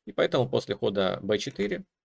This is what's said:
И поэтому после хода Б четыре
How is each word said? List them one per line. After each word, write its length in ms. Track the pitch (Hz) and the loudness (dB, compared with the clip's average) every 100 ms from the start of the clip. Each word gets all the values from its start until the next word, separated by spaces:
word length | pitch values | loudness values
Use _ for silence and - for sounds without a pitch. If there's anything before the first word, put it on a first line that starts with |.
| - | -10
И 80 | |
поэтому 340 | - 170 143 120 | 0 2 2 2
после 280 | 120 - 101 | 0 -2 -2
хода 440 | 110 98 92 95 | 0 2 0 0
Б 160 | 95 107 | 0 0
четыре 440 | - - 196 185 - _ | 0 -4 -4 -4 -8 _